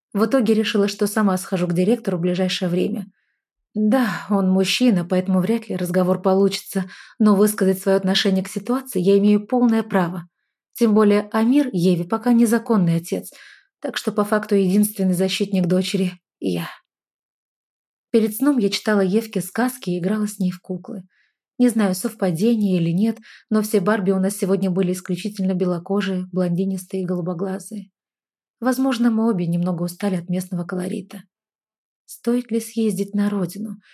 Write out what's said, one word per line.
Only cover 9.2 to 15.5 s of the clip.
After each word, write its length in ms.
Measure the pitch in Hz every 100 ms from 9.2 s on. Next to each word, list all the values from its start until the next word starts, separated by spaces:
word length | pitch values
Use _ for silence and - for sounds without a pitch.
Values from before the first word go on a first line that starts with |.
| 208 208 208
полное 340 | 254 240 220
право. 480 | 220 196 170 180 170 _ _ _ _
Тем 200 | - 233
более 360 | 208 208 208 208
Амир 380 | 220 226 285 277
Еве 320 | 180 180 170
пока 300 | 175 220 240
незаконный 640 | 233 226 233 226 220 170 165
отец, 340 | 170 180 180 - - - _ _
так 180 | 277 -
что 140 | 220
по 120 | 214
факту 320 | 208 214 208 202
единственный 580 | 185 202 208 - 185
защитник 520 | 175 190 - 202